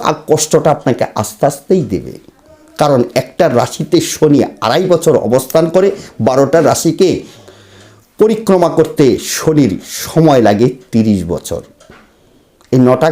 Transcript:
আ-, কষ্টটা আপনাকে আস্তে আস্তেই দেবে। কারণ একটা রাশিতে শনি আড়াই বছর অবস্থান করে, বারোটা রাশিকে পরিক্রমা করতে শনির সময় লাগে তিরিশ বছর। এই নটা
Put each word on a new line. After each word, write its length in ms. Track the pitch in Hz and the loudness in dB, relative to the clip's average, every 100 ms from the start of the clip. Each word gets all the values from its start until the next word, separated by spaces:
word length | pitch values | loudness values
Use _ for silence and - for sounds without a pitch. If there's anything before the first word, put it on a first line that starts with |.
| - | -4
আ-, 140 | 156 - | -6 -2
কষ্টটা 400 | 151 - 160 160 | -2 0 0 0
আপনাকে 320 | - - 123 - - | -2 -2 -4 -4 -6
আস্তে 220 | 208 - 143 | -8 -4 -4
আস্তেই 380 | - - 190 120 | -4 -2 -2 -2
দেবে। 200 | 90 - - - _ _ - _ - | -6 -8 -16 -20 _ _ -20 _ -4
কারণ 220 | 151 135 120 - | 0 0 0 -2
একটা 220 | - - 170 120 | -4 0 0 0
রাশিতে 380 | 127 - 160 175 - | -2 -4 -2 -2 -2
শনি 260 | - 156 143 107 - 110 | 0 2 2 0 -4 -4
আড়াই 200 | 139 180 | -2 0
বছর 200 | 170 - 127 107 | 0 2 0 0
অবস্থান 380 | 123 - 160 165 185 | -2 0 0 0 2
করে, 140 | 196 196 - - 117 | 0 -2 -10 -4 -2
বারোটা 320 | 131 139 160 | 0 2 2
রাশিকে 480 | 143 113 170 160 185 - - - - - - - - _ _ - | 2 0 0 0 0 0 -6 -20 -20 -20 -20 -20 -20 _ _ -2
পরিক্রমা 500 | 220 220 220 190 170 147 | 0 0 0 0 2 0
করতে 280 | 156 - 139 - - - | 0 2 2 0 -4 -6
শনির 360 | - 156 127 87 - - | -2 2 0 -2 -10 -14
সময় 380 | - - 160 135 107 | -4 2 4 4 2
লাগে 200 | 104 127 - - | 2 0 -2 -4
তিরিশ 280 | 113 110 101 85 | -2 0 0 -2
বছর। 280 | 85 - 85 - _ - - _ _ _ _ _ _ _ | -6 -8 -10 -12 _ -20 -20 _ _ _ _ _ _ _
এই 80 | 131 123 | 2 4
নটা 220 | 127 160 | 2 0